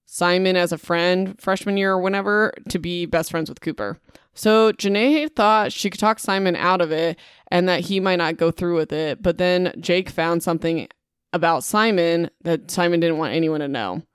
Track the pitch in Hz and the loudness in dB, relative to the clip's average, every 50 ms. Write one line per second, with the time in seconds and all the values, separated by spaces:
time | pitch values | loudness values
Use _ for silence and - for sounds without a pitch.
0 | _ - - - 175 175 175 185 190 185 185 180 175 165 170 151 - - 175 170 | _ -10 -4 0 0 2 2 2 2 2 2 2 0 0 -2 -4 -4 -2 -2 0
1 | 170 180 180 185 190 185 196 - - 196 190 190 - 202 196 196 196 190 190 185 | 2 2 2 0 -2 -4 -6 -6 -4 -2 -2 -2 -2 -2 -2 0 0 0 0 0
2 | 180 190 196 196 196 202 208 214 220 - - - - - - 180 151 170 175 175 | 0 -2 -2 -2 -2 0 2 2 2 0 -2 -6 -8 -6 -6 -6 -4 -4 -4 -4
3 | 175 160 - 165 156 - - 165 160 - 127 - - 165 156 - 107 101 - - | -4 -2 0 -2 -2 -2 -4 -6 -6 -6 -10 -10 -8 -8 -6 -6 -6 -8 -8 -10
4 | _ _ - - _ _ _ - - 214 214 220 220 220 - - - 196 196 208 | _ _ -20 -20 _ _ _ -2 2 4 4 6 4 4 2 0 -2 0 0 2
5 | 226 269 302 311 302 311 - - 208 208 220 214 208 - - - - 196 - - | 2 2 2 2 0 -2 0 2 2 4 4 2 2 -2 -4 -4 -6 -6 -4 0
6 | 214 214 220 - - - 190 190 196 185 170 - - 180 185 185 175 156 156 156 | 0 0 0 0 -2 -2 -2 0 2 0 0 0 2 2 2 2 2 0 0 0
7 | 165 170 - - - - - _ _ - - 175 180 185 180 165 180 185 196 190 | 0 -2 -4 -6 -12 -20 -20 _ _ -2 0 2 2 2 2 0 0 -2 -2 0
8 | 190 190 185 175 165 160 165 - 170 170 165 - 180 175 175 165 156 - 147 151 | 0 2 2 2 0 -2 0 0 0 0 0 0 -2 -2 0 0 -2 -2 -2 -4
9 | 156 151 135 - - 180 170 175 180 180 180 180 180 175 - - 165 - 175 185 | -4 -4 -4 -2 -2 -2 0 2 2 2 2 2 0 -2 -4 -4 -2 0 0 0
10 | 190 - - - 160 170 170 170 - 175 170 165 - 165 165 156 101 - - _ | 0 -2 -4 -2 0 0 0 0 0 -2 -2 -2 -2 -2 -2 -2 -6 -8 -14 _
11 | _ _ _ _ _ _ - 170 165 165 165 131 135 - - 208 220 226 214 180 | _ _ _ _ _ _ -4 0 2 2 2 0 -2 -2 0 2 2 2 2 2
12 | 170 170 170 170 170 - _ _ - 170 165 160 - - - 185 175 175 175 170 | 2 2 2 0 -2 -4 _ _ -4 -2 -2 -2 -4 -4 -2 0 2 2 2 2
13 | 165 170 160 156 160 123 113 165 165 156 156 151 147 139 139 123 107 92 90 165 | 2 2 0 0 -2 -2 0 0 0 0 -2 -2 -4 -4 -4 -4 -4 -4 -6 -8
14 | - _ | -10 _